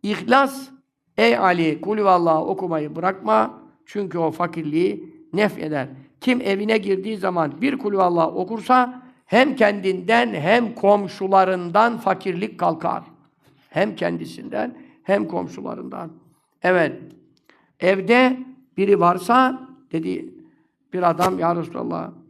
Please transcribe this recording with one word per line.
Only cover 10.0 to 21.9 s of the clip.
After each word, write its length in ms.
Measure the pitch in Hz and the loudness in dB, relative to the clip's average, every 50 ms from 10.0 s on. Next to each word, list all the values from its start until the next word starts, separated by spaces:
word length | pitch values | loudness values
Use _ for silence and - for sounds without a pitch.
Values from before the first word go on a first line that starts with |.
| 180 180 226 233 240 233 202 | 0 2 2 2 2 0 -2
hem 400 | 170 143 170 208 240 240 214 - | -2 0 2 2 2 2 -2 -6
komşularından 1200 | - - 196 208 202 202 180 - - 190 190 196 190 190 185 190 180 180 175 170 202 226 233 233 226 | 0 4 4 4 4 2 -4 -8 -6 -2 2 4 4 4 4 2 -2 -4 0 2 4 4 4 2 -2
fakirlik 600 | - 190 190 185 - 196 175 170 196 214 - 175 | -2 -2 -2 -2 -4 -6 -6 -4 -6 -8 -6 -2
kalkar. 420 | 175 175 165 160 - - - - - - - _ _ _ _ _ _ _ _ _ _ _ | -2 -2 -2 -2 -4 -6 -6 -6 -10 -16 -20 _ _ _ _ _ _ _ _ _ _ _
Hem 260 | - 160 190 214 185 | -2 -2 -2 -2 -2
kendisinden 840 | - 175 - 87 - 165 156 - - - - - - - 123 - - - - _ _ _ | -4 -4 -4 -4 -4 -8 -12 -14 -16 -14 -8 -6 -6 -6 -6 -8 -14 -20 -20 _ _ _
hem 260 | - 196 202 208 165 | 0 0 0 0 -2
komşularından. 840 | 180 175 180 147 - - - - - - 123 127 - - 175 160 - - _ _ _ _ _ _ _ _ - | -4 -6 -6 -8 -10 -12 -12 -12 -10 -10 -12 -12 -12 -12 -14 -14 -16 -20 _ _ _ _ _ _ _ _ 0
Evet. 400 | 185 185 180 165 143 - - - - - - _ _ _ _ _ _ _ _ _ _ _ _ | 2 4 4 2 0 -2 -8 -16 -20 -20 -20 _ _ _ _ _ _ _ _ _ _ _ _
Evde 580 | - 180 196 190 180 170 233 247 254 254 262 254 - - - _ _ _ _ | 2 2 2 2 2 4 4 6 6 4 2 -2 -8 -16 -18 _ _ _ _
biri 240 | - 196 202 202 180 | 0 4 4 6 6
varsa 680 | 170 175 180 185 180 - 233 254 262 254 262 - - - - _ _ _ - | 6 4 4 2 0 2 4 4 4 4 0 -4 -12 -18 -20 _ _ _ -6
dedi 420 | 165 160 180 180 170 - - - - - _ _ _ _ _ _ _ _ _ - | -6 -4 -4 -6 -6 -8 -12 -18 -20 -20 _ _ _ _ _ _ _ _ _ -6
bir 180 | 185 175 170 | 0 2 2
adam, 280 | 165 170 180 185 185 180 | 2 4 2 0 0 0
"Ya 180 | 165 165 175 | 0 -2 -2
Resulallah, 540 | 175 160 170 170 - - 170 | -2 -4 -8 -8 -10 -8 -6